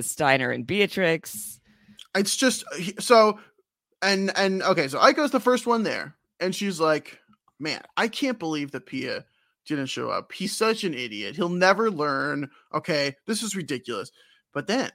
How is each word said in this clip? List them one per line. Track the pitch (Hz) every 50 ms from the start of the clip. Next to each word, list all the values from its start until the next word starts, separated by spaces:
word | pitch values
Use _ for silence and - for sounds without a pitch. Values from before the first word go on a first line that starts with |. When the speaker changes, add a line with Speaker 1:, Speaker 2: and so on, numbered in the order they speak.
Speaker 1:
Steiner | 117 - - - 151 135 135 135 127 123
and | 120 123 117
Beatrix. | 123 180 208 202 190 - 190 185 165 160 156 - - - - - - - - _ _ _ _ _ - - - - _ -
Speaker 2:
It's | 190 202 - -
just, | - 262 254 - - - - 143
he, | 147 175 208 - -
so, | - - 240 226 214 214 202 - - _ _ _ _ _ _ _ _ _ _ -
and, | 185 196 196 190 196 196 -
and, | 185 196 190 190 185
okay, | - 190 185 165 143 131
so | 143 -
Aiko's | - 269 269 311 294 -
the | 269 247
first | - 247 254 240 -
one | 240 233 226
there, | 208 151 113 98 - 147 - _ _ _ _ -
and | 170 185 185
she's | - 202 196 180 156
like, | 160 156 151 151 151 - - - _ _ _ _ _ _ _ -
"Man, | 147 156 123 - - - -
I | 175 214 233
can't | - - 294 262 240 -
believe | 170 160 156 147 143 139
that | - 127 -
Pia | - 135 131 127 120 104 101 - _ _ _ _ _ _ _ _
didn't | - 151 139 135
show | 131 - 127 123 117
up. | 95 92 - -
He's | - - 185 - -
such | - 220 220 220 220 208
an | 175 143
idiot. | 123 123 113 107 104 101 101 139
He'll | 180 175 175
never | 180 180 180 190 196 202 226 220
learn. | 185 147 151 147 139 135 139 147 143 143 143 135 _ _ _ _ -
Okay, | - - - 156 143 143 143 135 _ _
this | - 220 214
is | 226 202 185
ridiculous." | 196 147 120 139 123 - 120 117 98 87 - _ _ _ _ _ _ _ _
But | - 143 139
then | - 220 269 - -